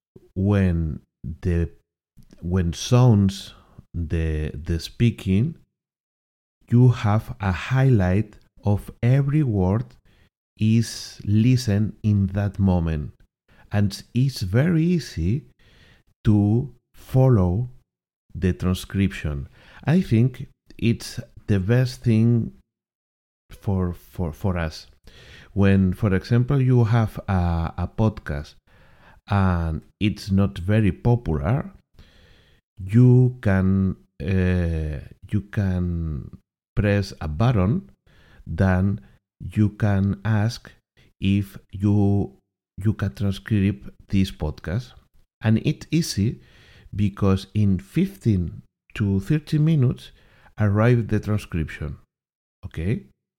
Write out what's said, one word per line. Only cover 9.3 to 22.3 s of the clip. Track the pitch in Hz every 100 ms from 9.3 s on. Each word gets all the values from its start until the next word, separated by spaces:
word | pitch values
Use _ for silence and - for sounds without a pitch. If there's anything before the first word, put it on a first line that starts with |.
| 156
word | 135 101 90 110 123 - _ _ _ _ _ -
is | 107 113 113 - - - -
listened | 107 120 127 120 101 107 -
in | 107 104 95
that | 101 101 95
moment. | 98 90 82 78 71 - _ _ _ _ -
And | 104 101 - -
it's | 117 135 -
very | 95 110 160 165 170
easy | 175 - - 85 143 - _ _ _ _ _ _ _ 117
to | 104 104 113 143 - _
follow | - - 131 131 113 90 92 123 - _ _ _ _ _ 85
the | 92
transcription. | 90 90 92 - 98 95 - 78 71 71 - - -
I | - 175
think | 190 110 127 - - _ _ -
it's | 113 113 - - - - -
the | 101
best | 92 120 127 -
thing | 120 110 117